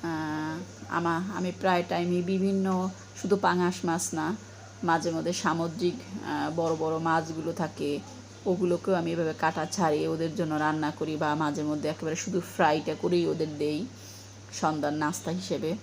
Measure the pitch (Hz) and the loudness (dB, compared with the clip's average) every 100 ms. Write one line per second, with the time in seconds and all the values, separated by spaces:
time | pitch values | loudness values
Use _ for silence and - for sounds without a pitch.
0 | 170 165 156 156 156 160 185 - - 170 | -4 -4 -2 -2 -4 -4 -8 -12 -4 0
1 | 170 165 185 180 185 180 190 175 175 175 | 2 0 0 -2 -2 0 4 4 2 0
2 | 175 180 175 190 190 196 190 185 185 - | 2 2 2 2 2 2 2 2 0 -4
3 | - - 190 190 185 180 175 180 175 165 | -16 -8 2 4 4 4 2 2 0 0
4 | - 165 156 214 - - - - 170 165 | 0 -2 -2 -4 -8 -16 -16 -6 2 2
5 | 170 165 160 180 185 165 170 160 175 147 | 2 0 0 0 2 2 0 0 0 0
6 | - - - 147 147 165 165 160 160 160 | -8 -10 -4 -2 -2 0 2 2 2 0
7 | 165 165 160 160 160 165 165 - 147 143 | 2 2 2 -4 -4 -2 -4 -2 -2 -2
8 | - - - - - 180 180 175 - 185 | -6 -14 -16 -8 0 2 2 2 2 2
9 | 165 170 160 160 160 165 160 - 165 151 | 2 0 0 2 0 2 -2 2 4 4
10 | 160 160 165 156 165 151 151 156 151 156 | 2 0 -2 0 0 2 2 2 0 -2
11 | 156 156 156 147 156 147 151 151 151 - | -4 0 0 2 0 0 -2 0 -2 -2
12 | 160 160 - 180 175 - 165 156 - 156 | -2 -4 -2 -2 -4 2 4 4 0 -2
13 | 175 175 165 156 156 147 147 151 226 - | 2 4 4 2 -2 0 -2 -2 -4 -10
14 | - - - - - - 170 156 147 151 | -16 -16 -18 -18 -14 -2 0 2 0 0
15 | 151 175 - 180 185 156 160 202 | 0 -2 -4 -4 -2 -2 -2 -4